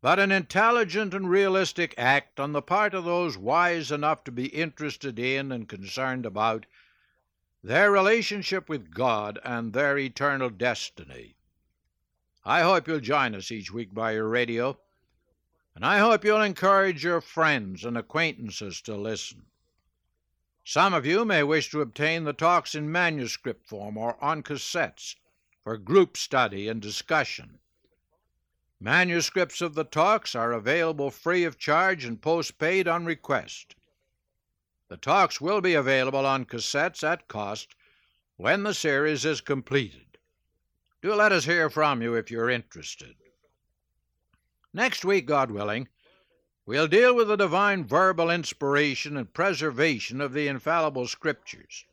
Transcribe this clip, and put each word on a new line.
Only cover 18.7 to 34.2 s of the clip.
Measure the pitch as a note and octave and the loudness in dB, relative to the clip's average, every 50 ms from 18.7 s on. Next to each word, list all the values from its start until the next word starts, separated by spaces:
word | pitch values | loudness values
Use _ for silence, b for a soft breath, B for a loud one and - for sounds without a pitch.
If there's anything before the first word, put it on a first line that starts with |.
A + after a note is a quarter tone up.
| F2 - - | -12 -12 -10
to | - A2 | -10 -8
listen. | G2+ G2+ A2 A2 G2+ - - - - - _ _ _ _ _ _ _ _ _ _ _ _ _ _ _ _ _ _ _ _ _ _ _ _ | -6 -6 -6 -6 -6 -8 -12 -14 -18 -20 _ _ _ _ _ _ _ _ _ _ _ _ _ _ _ _ _ _ _ _ _ _ _ _
Some | - - D3 F3 G3 F#3 | -6 0 2 2 2 2
of | D#3+ B2+ | 0 0
you | C#3 E3 G3+ A#3 | 2 0 0 2
may | A3 G3 D#3+ D3 | 2 2 2 2
wish | C#3+ D#3 D#3+ C3+ - - | 4 2 0 0 -2 -4
to | D3+ | -4
obtain | D3 A#2+ - - D3 D#3 E3 E3+ D#3+ | -4 -4 -4 -2 -2 0 0 -2 -4
the | D3+ C#3 | -6 -6
talks | - D#3 E3+ F3 F3 D3+ - - | 0 2 2 2 2 0 -2 -8
in | D#3 D3+ D3+ D#3+ | -6 -6 -2 0
manuscript | F3 F3+ E3+ D#3+ D3 B2+ A2+ - - _ C3 G#2+ _ _ | 0 0 0 0 -2 -6 -8 -8 -8 _ -10 -10 _ _
form | _ - G2+ G2+ G#2 G#2+ | _ -14 -12 -10 -10 -8
or | G#2+ A2 A#2 A#2 - - | -6 -4 -6 -6 -4 -2
on | C#3+ D#3+ D#3 C#3 | -2 -2 -2 -4
cassettes | - D3 C3+ - - - F3 D#3 G2 - - - - - _ _ _ _ _ _ _ _ _ _ | -8 -8 -8 -8 -6 -4 -4 -4 -4 -6 -14 -18 -18 -18 _ _ _ _ _ _ _ _ _ _
for | G#2+ A2+ | -10 -10
group | G#2+ F#2+ G#2 D3+ G3 F#3 - _ | -10 -6 2 4 4 4 4 _
study | - - - - C3+ B2 G#2+ G2 G2 G2+ G#2+ | -8 -8 -2 0 0 0 0 -2 -6 -6 -6
and | A2+ A2+ | -6 -6
discussion. | G2+ G#2 G#2 - - - D#3+ D#3 C3+ - - - A#2 G#2+ G#2 - _ _ _ _ _ _ _ _ _ _ _ _ _ _ _ _ _ _ _ _ _ _ _ _ | -8 -8 -10 -10 -4 -2 0 0 0 -2 -6 -12 -14 -18 -20 -20 _ _ _ _ _ _ _ _ _ _ _ _ _ _ _ _ _ _ _ _ _ _ _ _
Manuscripts | F#2 G#2 C3 E3+ F3+ F3+ E3+ E3+ D#3 - - F#3+ F3+ - - - | -2 2 4 4 4 4 2 0 0 0 0 -2 -2 -2 -2 -6
of | F#3+ E3+ D3 | -6 -4 -4
the | D#3 D#3+ | -4 -6
talks | - - D#3 D#3+ F#3+ G#3+ A3 - - - | -4 0 2 2 4 2 0 0 -4 -4
are | B2 A2+ A#2 A#2+ | -2 -2 -2 -2
available | A#2 G#2 A#2 C#3+ E3+ E3 E3 D#3+ D3 C#3 C#3 | -2 0 0 0 2 2 0 -2 -2 -4 -6
free | B2+ - - E3 F3 F#3 F3 | -6 -6 -4 -2 0 2 0
of | E3 C3+ _ | 0 -2 _
charge | - - D3 D#3+ F3+ F#3+ F#3+ E3 C3 | -2 2 2 4 4 2 0 -2 -4
and | A#2+ A#2 G#2+ | -10 -10 -6
postpaid | - D3+ E3 E3+ D3 - - _ D#3 D#3+ F#3 F#3+ F#3 | -2 0 0 0 0 -4 -6 _ -2 0 0 2 0
on | E3+ E3 E3+ E3+ | 0 0 -2 -2
request. | E3+ E3 - _ - C#3+ A#2 - - - - - _ - _ _ _ _ _ _ _ _ _ | -4 -6 -8 _ -2 -2 -2 -2 -4 -16 -18 -18 _ -20 _ _ _ _ _ _ _ _ _